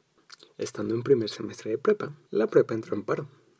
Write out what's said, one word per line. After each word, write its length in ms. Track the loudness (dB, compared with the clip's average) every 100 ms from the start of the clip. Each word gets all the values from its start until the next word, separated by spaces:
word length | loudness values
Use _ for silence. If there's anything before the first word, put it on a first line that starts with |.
| _ _ _ -20 -20 -8
Estando 380 | -8 -6 -2
en 80 | -2
primer 260 | 4 4 4
semestre 420 | -6 -10 -10 -6
de 60 | 0
prepa, 400 | 2 0 -2 -10 _
la 160 | -2 4
prepa 260 | 4 4
entró 240 | 0 -4 -6
en 60 |
paro. 260 | -4 -6 -6 -16 _